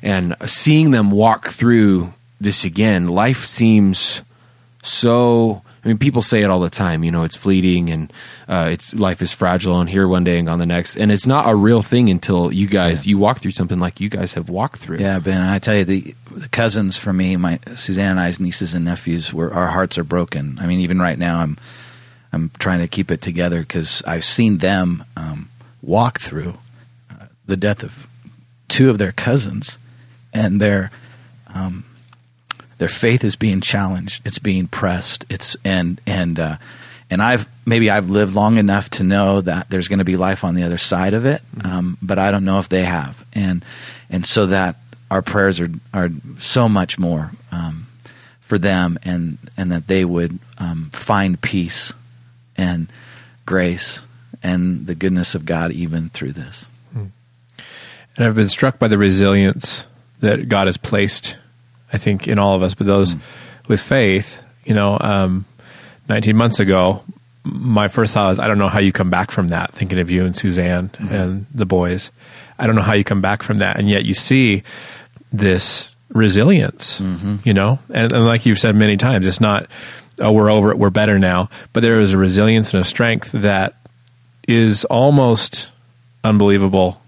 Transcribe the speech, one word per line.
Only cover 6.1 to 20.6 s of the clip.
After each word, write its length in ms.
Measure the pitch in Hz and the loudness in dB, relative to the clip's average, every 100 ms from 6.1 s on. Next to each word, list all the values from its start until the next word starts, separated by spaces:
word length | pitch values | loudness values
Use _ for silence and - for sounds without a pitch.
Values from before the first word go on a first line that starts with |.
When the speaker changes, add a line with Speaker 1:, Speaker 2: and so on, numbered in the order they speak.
| 127 | 0
Speaker 1:
say 200 | - 113 | 0 2
it 80 | 101 | 2
all 120 | 92 | 2
the 80 | 85 | 0
time, 340 | - 95 80 | -2 -2 0
you 80 | 82 | -2
know, 120 | 85 | 0
it's 120 | 80 - | -2 -4
fleeting 540 | 101 95 92 90 85 | 0 2 4 2 0
and, 240 | 80 80 - - - - | -4 -8 -14 -20 -20 -6
uh, 220 | 92 80 | -2 -2
it's, 220 | 87 - | -4 -6
life 280 | 110 95 87 | -2 -2 -2
is 120 | 85 | -6
fragile 460 | - 92 90 92 87 | -2 0 0 0 0
and 80 | 85 | 0
here 180 | 95 95 | 2 2
one 160 | 92 | 2
day 140 | 87 85 | 2 0
and 100 | 82 | 0
gone 100 | 85 | -2
the 60 | 85 | -2
next. 300 | 87 87 - | -2 -4 0
And 160 | 107 | 0
it's 160 | 104 127 | 2 2
not 220 | 139 131 | 2 2
a 60 | 107 | 4
real 260 | 104 117 | 4 4
thing 280 | 98 120 117 | 2 2 2
until 420 | 90 - 92 87 | 2 0 0 0
you 120 | 95 98 | 0 0
guys, 380 | 98 87 82 80 | 2 2 0 0
Speaker 2:
Yeah. 60 | |
Speaker 1:
you 60 | 101 | 2
walk 220 | 101 131 | 2 0
through 120 | 104 | -4
something 280 | - 90 90 | -4 -4 -2
like 200 | 87 - | -4 -4
you 80 | 101 | -8
guys 240 | 98 90 | -6 -6
have 140 | - 82 | -6 -8
walked 300 | 90 131 - | -6 -6 -8
through. 200 | - 82 | -12 -4
Speaker 2:
Yeah, 200 | 98 95 | -2 -2
Ben, 220 | 87 95 | -2 -2
and 80 | 92 | 0
I 80 | 98 | -2
tell 160 | 110 104 | 0 0
you, 80 | |
the, 320 | 90 95 - - - | 2 -2 -4 -18 -20
the 160 | - - | -16 -8
cousins 500 | - 113 110 98 92 | -2 0 0 -2 -2
for 140 | 104 | -2
me, 240 | 92 92 92 | 0 0 0
my, 240 | 87 85 - - | -2 -4 -8 -10
Suzanne 360 | - 95 98 | -6 -2 0
and 80 | 92 | 0
I's 180 | 87 87 | -2 -2
nieces 340 | 90 - 92 | -4 -4 -6
and 120 | 87 85 | -4 -4
nephews, 480 | 85 - 85 78 | -4 -4 -4 -4
were, 200 | 78 85 | -6 -4
our 140 | 87 90 | -2 -2
hearts 300 | 87 92 - | -2 -2 -4
are 80 | 78 | -4
broken. 520 | 87 85 78 71 64 | -2 -2 -6 -8 -6